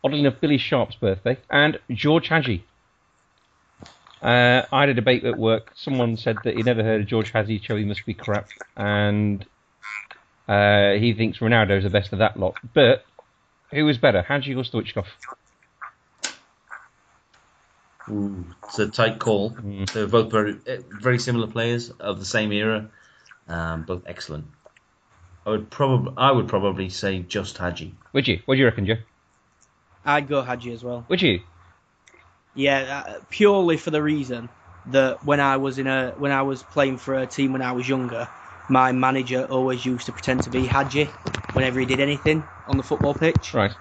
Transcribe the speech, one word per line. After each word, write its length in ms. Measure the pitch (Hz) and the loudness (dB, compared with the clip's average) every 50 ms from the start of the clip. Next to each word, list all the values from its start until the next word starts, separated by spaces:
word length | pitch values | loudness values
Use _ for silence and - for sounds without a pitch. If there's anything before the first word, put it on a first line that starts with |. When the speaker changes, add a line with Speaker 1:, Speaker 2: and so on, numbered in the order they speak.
| - | -2
Speaker 1:
oddly 160 | 139 143 147 | -2 0 2
enough, 200 | 143 139 135 - | 2 2 2 0
Billy 200 | - 151 147 131 | 0 0 2 0
Sharp's 360 | - - - 127 110 - - | 0 0 0 0 0 -2 -4
birthday, 400 | - - 104 95 92 _ 123 131 - _ _ | -2 -2 -2 -2 0 _ -4 -4 -4 _ _
and 300 | - 143 147 151 147 - _ _ | 2 4 4 4 2 -2 _ _
George 380 | 123 107 - 147 156 165 165 | -8 -2 2 4 4 2 2
Hagi. 360 | - 165 165 139 127 104 87 - _ _ _ _ _ _ _ _ _ _ _ _ _ _ _ _ _ _ _ _ _ _ _ - - - _ _ - - _ | 2 0 0 0 0 -4 -4 -6 _ _ _ _ _ _ _ _ _ _ _ _ _ _ _ _ _ _ _ _ _ _ _ -20 -20 -20 _ _ -20 -20 _
Uh, 400 | - 110 120 123 123 123 123 127 - - | 0 2 4 4 6 6 4 4 2 2
I 100 | - 135 | 2 2
had 80 | 143 143 | 2 4
a 40 | 131 | 2
debate 320 | 117 107 131 127 120 - | 2 4 4 2 2 2
at 100 | 120 113 | -2 -2
work. 360 | 110 110 113 113 107 - - _ | 0 2 2 2 2 -2 -8 _
Someone 420 | - - - 135 127 120 117 113 | -12 -6 -4 0 0 0 0 0
said 220 | 110 - 123 113 104 - | -2 -2 -2 -4 -2 -2
that 120 | 123 - | -2 -2
he 60 | 117 | 0
never 220 | 113 123 120 113 110 | 2 2 2 2 2
heard 180 | 110 110 107 | 2 2 0
of 60 | 104 | 0
George 240 | 101 117 113 107 - | 0 0 0 0 0
Hagi, 280 | - 113 107 104 110 104 - | -2 -2 -2 0 -4 -6 -4
so 100 | - 113 | -4 -4
he 100 | 104 107 | -2 -2
must 200 | 101 104 - - | -4 -4 -6 -8
be 80 | - 101 | -10 -10
crap, 340 | - - - 104 101 98 - - - - _ _ | -10 -4 -4 -4 -4 -4 -8 -18 -20 -20 _ _
and, 680 | - 101 104 104 104 104 104 104 104 104 104 101 98 98 _ _ _ _ _ _ _ - 104 104 104 101 _ - _ _ _ _ _ _ | -6 -4 -2 0 2 2 2 2 2 2 0 0 -4 -6 _ _ _ _ _ _ _ -18 -16 -14 -14 -16 _ -20 _ _ _ _ _ _
uh, 440 | - 104 101 101 104 104 101 101 101 | 0 2 4 6 6 6 6 6 4
he 220 | 98 104 110 120 110 | 4 4 2 0 2
thinks 260 | 104 113 110 - - | 0 -2 -2 -2 -2
Ronaldo's 460 | 113 113 120 113 107 95 101 98 95 | 0 2 4 4 4 4 2 2 2
the 40 | 101 | 2
best 240 | 92 104 98 - - | 0 0 0 0 0
of 60 | 95 | 0
that 180 | 110 107 - | 0 0 0
lot. 160 | - 95 90 - - - 117 | -2 -4 -4 -4 -6 -16 -2
But 320 | _ 160 139 113 - - _ _ _ - _ _ _ _ _ _ _ _ _ _ | _ 6 6 6 6 4 _ _ _ -20 _ _ _ _ _ _ _ _ _ _
who 140 | - 143 151 | -4 0 0
was 120 | 151 139 | 2 2
better, 240 | 120 - 143 107 92 | 4 4 4 4 4
Hagi 320 | 90 - 139 143 131 139 131 | 0 0 -2 -4 -2 -4 -6
or 80 | 127 | -6
Stoichkov? 460 | 131 - - 117 101 104 - - 92 - - _ - - - _ _ _ _ _ _ _ _ _ - - _ _ _ _ _ _ - - - _ _ _ _ _ _ _ - - - _ _ _ _ _ _ _ _ _ _ _ _ _ _ _ _ _ _ _ _ _ _ _ - | -6 -4 -4 -6 -6 -4 -6 -8 -8 -8 -14 _ -20 -20 -20 _ _ _ _ _ _ _ _ _ -20 -20 _ _ _ _ _ _ -10 -10 -10 _ _ _ _ _ _ _ -20 -20 -20 _ _ _ _ _ _ _ _ _ _ _ _ _ _ _ _ _ _ _ _ _ _ _ -14
Speaker 2:
Ooh, 380 | - 107 104 104 101 98 95 87 85 85 _ - | -10 -6 -6 -6 -6 -6 -8 -12 -14 -16 _ -20
it's 120 | - - | -14 -4
a 100 | - 107 | -4 -4
tight 300 | 101 - - 117 113 113 | -4 0 0 0 0 0
call. 360 | - - 113 107 101 98 113 117 | -2 -2 0 0 0 0 -4 -6
Speaker 1:
Mm. 380 | - 113 101 101 98 98 95 | -10 -12 -12 -8 -8 -8 -6
Speaker 2:
They're 140 | - 110 107 | -4 -4 -4
both 260 | 98 104 117 110 104 | 2 2 2 2 2
very, 260 | 113 110 104 104 98 - _ | 0 0 0 0 -4 -8 _
eh, 140 | - 131 98 92 - 104 104 | -12 -12 -12 -12 -18 -20 -4
very 160 | 107 131 123 | 0 2 2
similar 300 | 120 - 127 120 117 113 | 2 0 0 -2 -2 -2
players 420 | 104 - 117 113 117 120 120 120 - | -2 -4 -4 -2 -2 -2 -4 -6 -10
of 300 | - _ - 104 98 95 | -16 _ -8 -6 -6 -6
the 60 | 98 | -8
same 260 | 95 - 113 107 104 | -4 -2 -2 0 0
era, 400 | 104 104 107 110 110 107 107 107 _ _ _ _ _ _ _ _ - _ _ | 0 0 0 0 -2 -2 -6 -10 _ _ _ _ _ _ _ _ -20 _ _
um, 340 | - 85 85 82 82 82 80 80 | -10 -8 -6 -4 -4 -6 -6 -6
both 180 | 85 92 90 - | -6 -8 -8 -8
excellent. 400 | - 87 - - - 76 76 76 - - _ _ - _ _ _ _ _ _ _ _ _ _ - - - - _ | -14 -14 -14 -12 -12 -12 -12 -12 -14 -20 _ _ -20 _ _ _ _ _ _ _ _ _ _ -20 -20 -20 -12 _
I 20 | 107 | -4
would 220 | 110 107 - - | -4 -4 -4 -8
probab-, 420 | - - 143 131 131 127 - - - | -4 -2 2 2 2 2 0 -2 -2
I 160 | - 127 139 | 2 4 4
would 160 | 135 120 104 | 4 4 2
probably 420 | - - 98 98 101 92 92 95 92 | 0 0 0 0 0 -2 -2 -6 -8
say 340 | 92 - - 98 95 92 90 | -6 -4 -4 -4 -2 -4 -6
just 340 | 90 - 101 92 92 - | -6 -6 -6 -6 -6 -10
Hagi. 380 | - 92 90 85 - 80 - - - _ _ - | -6 -6 -6 -6 -6 -12 -14 -16 -20 _ _ -4
Speaker 1:
Would 140 | 139 135 | -2 0
you? 140 | - 98 87 - | 0 -2 -2 0
What 80 | - 135 | -2 2
do 60 | 131 | 4
you 60 | 139 | 4
reckon, 200 | 117 - - 98 | 4 4 2 -2
Joe? 120 | 95 113 117 - _ _ _ _ _ _ _ _ _ _ _ _ _ _ _ _ _ _ _ _ | -2 -2 -2 -4 _ _ _ _ _ _ _ _ _ _ _ _ _ _ _ _ _ _ _ _
Speaker 3:
I'd 200 | 147 143 151 143 | 0 0 0 0
go 160 | 131 147 139 127 | 0 -2 -2 -2
Hagi 280 | 123 127 123 120 123 | -2 -8 -8 -8 -12
as 120 | 117 110 120 | -12 -10 -10
well. 200 | 123 123 120 117 - | -10 -10 -10 -4 -4
Speaker 1:
Would 100 | 185 175 | -2 2
you? 200 | 185 147 98 87 - - _ _ _ _ _ _ _ _ _ _ _ - _ _ _ _ _ _ _ _ _ | 2 2 2 0 -4 -12 _ _ _ _ _ _ _ _ _ _ _ -20 _ _ _ _ _ _ _ _ _
Speaker 3:
Yeah, 500 | 135 135 139 135 135 135 131 139 143 - | 0 2 2 2 2 0 -4 -8 -10 -10
uh, 140 | - 104 - - _ | -12 -14 -16 -16 _
purely 440 | - - 214 202 202 196 185 170 160 | 0 4 6 6 6 6 4 2 2
for 140 | 151 - 175 | 0 -2 -2
the 140 | 151 151 151 | -2 0 0
reason 460 | 151 156 151 139 127 123 120 117 120 - _ _ - - - - - | 0 0 -2 -2 -6 -8 -10 -10 -14 -18 _ _ -20 -20 -20 -14 2
that 340 | 123 135 135 131 120 - - | 4 4 4 4 0 -2 0
when 140 | 143 143 143 | 2 2 4
I 180 | 139 139 135 | 4 4 2
was 220 | 135 135 139 127 131 | 2 0 -4 -4 -2
in 80 | 135 | -2
a, 260 | 135 135 131 131 123 - - | 0 0 0 0 -2 -4 -4
when 120 | 143 139 | -2 0
I 120 | 139 135 139 | 2 2 0
was 180 | 139 135 127 | 0 -4 -6
playing 360 | - - - 151 143 135 131 | -10 -6 0 2 2 2 0
for 180 | 123 - - 135 | -4 -6 -4 -4
a 100 | 131 131 | -4 -4
team 280 | 127 - - 139 135 131 | -4 -2 0 0 0 0
when 100 | 131 131 | -2 -2
I 80 | 127 | -2
was 180 | 127 123 123 127 | -4 -4 -2 -2
younger, 380 | 135 131 127 120 117 117 120 - - - - - - - - - | -2 -2 -2 -4 -6 -8 -8 -10 -12 -20 -20 -20 -20 -20 -2 2
my 220 | 131 131 131 131 | 4 6 6 6
manager 540 | 127 127 131 131 135 135 127 123 127 127 135 | 4 2 2 2 2 0 -2 -2 -2 -4 -2
always 380 | 131 135 131 131 131 127 123 120 | -2 0 0 0 0 -2 -2 -2
used 220 | 127 127 120 - | -4 -4 -4 -6
to 60 | - | -10
pretend 320 | 117 - - - 131 127 - | -12 -8 -4 -2 0 0 -2
to 80 | - | -2
be 160 | - 127 131 | 0 -2 0
Hagi 380 | 123 127 139 139 139 139 143 147 147 - - - - - - - - - | 2 2 0 0 0 0 0 0 -2 -4 -12 -12 -8 -8 -8 -10 -4 0
whenever 260 | 127 131 131 123 131 | 0 0 2 2 0
he 80 | 131 | 0
did 120 | 120 131 131 | 0 2 0
anything 440 | 139 143 147 143 - 156 156 160 151 - - - - | 2 0 0 0 0 0 0 0 -2 -6 -18 -20 -6
on 100 | - 139 | -2 -2
the 60 | 135 131 | -2 0
football 320 | - 147 - - 143 143 | -2 -2 0 0 0 0
pitch. 400 | - 156 165 - - - - - | 2 2 2 2 2 0 0 0
Speaker 1:
Right. 160 | 120 101 101 - - | 0 0 0 -2 -6